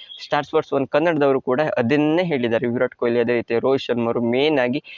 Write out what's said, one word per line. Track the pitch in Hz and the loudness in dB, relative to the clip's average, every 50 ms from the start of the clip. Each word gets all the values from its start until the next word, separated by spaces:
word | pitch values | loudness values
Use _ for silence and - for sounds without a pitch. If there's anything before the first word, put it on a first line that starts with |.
| - - - - | -20 -20 -20 -18
ಸ್ಟಾರ್ | - - 151 147 143 | -8 -4 -2 -2 -2
ಸ್ಪೋರ್ಟ್ಸ್ | - - 156 147 - 139 | 0 -2 -2 -2 0 -2
ಒನ್ | 139 135 - | -2 -2 0
ಕನ್ನಡದವರು | - 147 160 175 165 143 143 139 135 131 | 0 2 2 2 2 2 2 2 2 2
ಕೂಡ | - 131 127 135 156 151 - - | 0 -2 0 0 0 -2 0 0
ಅದನ್ನೇ | 120 117 147 147 147 151 156 175 185 | 0 2 2 2 2 2 2 0 0
ಹೇಳಿದ್ದಾರೆ. | 170 151 131 120 117 117 113 117 120 | 0 -2 -2 0 0 0 0 0 0
ವಿರಾಟ್ | 117 123 127 123 - | -2 0 -2 -2 -2
ಕೊಹ್ಲಿ | - 120 120 117 120 | -2 -2 0 2 2
ಅದೇ | 117 117 120 | 2 2 0
ರೀತಿ | 120 - - 117 117 | -2 -2 0 -2 0
ರೋಹಿತ್ | 110 127 135 135 - | 2 2 0 0 0
ಶರ್ಮಾ | - 120 117 117 | -2 -2 -2 0
ಅವರು | 117 117 123 120 117 | -2 -2 -2 -2 0
ಮೇನ್ | 120 131 143 156 156 135 | 0 2 2 2 2 2
ಆಗಿ | 123 123 123 147 - - - | 0 0 -2 -6 -8 -10 -20